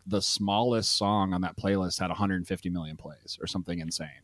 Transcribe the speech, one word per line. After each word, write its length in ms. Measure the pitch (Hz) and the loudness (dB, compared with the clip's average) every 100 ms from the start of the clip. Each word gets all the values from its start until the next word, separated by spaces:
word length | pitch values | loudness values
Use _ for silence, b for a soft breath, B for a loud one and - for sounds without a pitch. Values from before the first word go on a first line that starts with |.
| - | 0
the 140 | 98 | 0
smallest 760 | - - 101 101 123 113 104 - | 0 0 2 4 4 2 2 2
song 360 | 101 104 95 | 4 4 2
on 80 | 90 | 0
that 160 | 90 - | -2 0
playlist 420 | 98 98 90 - | 2 2 2 -2
had 100 | 92 | -2
a 60 | 85 | 0
hundred 320 | 101 92 85 | 0 0 -2
fifty 220 | 92 90 | -4 -2
million 260 | 90 78 80 | -4 -6 -10
plays 420 | 76 71 - - | -14 -16 -14 -10
or 40 | 82 | -6
something 320 | 92 85 87 | -6 -4 -6
insane, 440 | 82 - 78 67 | -4 -6 -8 -12